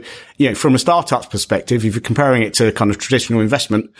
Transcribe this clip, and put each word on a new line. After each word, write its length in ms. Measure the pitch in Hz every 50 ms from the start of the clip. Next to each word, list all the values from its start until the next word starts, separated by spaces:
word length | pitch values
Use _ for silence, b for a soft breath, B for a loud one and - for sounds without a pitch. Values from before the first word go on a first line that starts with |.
| 120 B B B B B B B
you 120 | 143 127
know, 60 | 113
from 200 | - - 151 131
a 20 | 123
startup's 480 | - - 170 175 156 - 139 120 -
perspective, 580 | - - 101 - - 107 95 - - 123 120 107
if 120 | 110 101
you're 60 | 117
comparing 420 | - - 117 127 143 139 127 120 113
it 100 | 101 -
to 160 | - 117 110
kind 200 | 101 - 113 104
of 80 | 98 -
traditional 420 | - - 135 123 - - 117 113
investment 480 | 110 107 135 135 - - 107 110 107 - B B